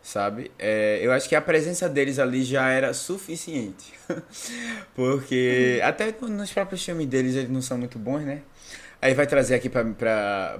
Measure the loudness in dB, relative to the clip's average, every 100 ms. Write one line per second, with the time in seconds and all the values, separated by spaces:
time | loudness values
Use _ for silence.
0 | -6 -2 -2 -4 -12 -6 -2 2 2 2
1 | 2 2 4 2 4 2 2 -2 0 2
2 | 0 2 0 2 0 2 4 2 2 -2
3 | -4 -6 -6 -10 -6 -6 -6 -10 -18 -20
4 | -10 -8 -8 -14 -12 -10 -8 -10 -10 -2
5 | 0 0 0 2 4 4 4 4 2 0
6 | -2 -4 -6 -6 -4 -2 -2 -4 -6 -4
7 | 0 0 2 0 -2 -4 -2 -4 -6 -6
8 | -4 -4 -4 -8 -12 -20 -20 -18 -18 0
9 | 2 4 4 4 4 2 2 0 0 0
10 | 0 2 2 0 -2 -6